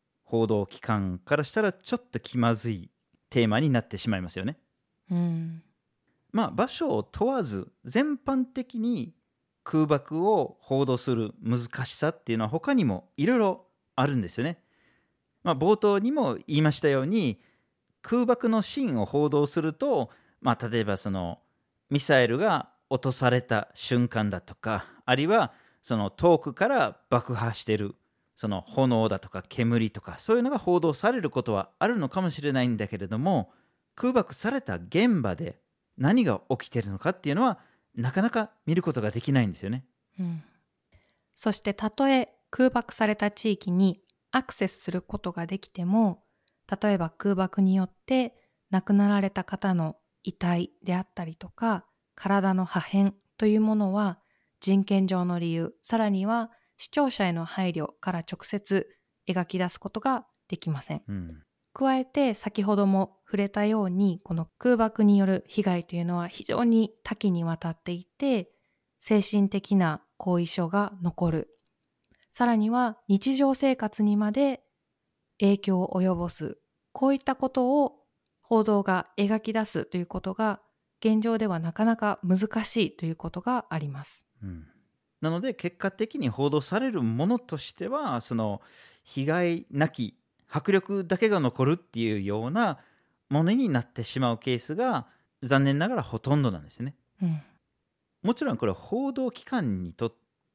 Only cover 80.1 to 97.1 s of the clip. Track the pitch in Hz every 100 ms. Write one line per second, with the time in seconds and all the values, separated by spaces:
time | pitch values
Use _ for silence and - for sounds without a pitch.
80.1 | 185 190 190 220 196 _ _ _ - 220
81.1 | 214 226 226 214 165 165 - 226 226 208
82.1 | - 180 185 208 220 208 226 165 - 165
83.1 | 165 165 180 240 254 - 160 147 139 -
84.1 | - _ - 98 85 78 _ _ _ _
85.1 | - 156 170 254 - 175 - 196 - 220
86.1 | - 131 117 143 147 - 208 262 185 113
87.1 | 113 185 240 - 147 - - 196 294 247
88.1 | 120 - 113 107 98 - - - _ -
89.1 | 135 139 175 175 170 - 143 151 - 110
90.1 | - _ _ - 151 - 190 - 196 170
91.1 | 185 220 190 127 - 135 175 _ 113 113
92.1 | 104 98 104 123 208 214 135 _ _ _
93.1 | _ - 143 170 247 226 127 - - 110
94.1 | 135 123 113 131 120 - 170 254 151 -
95.1 | _ _ - 123 139 139 143 202 233 -
96.1 | 113 131 147 127 82 73 - 135 - _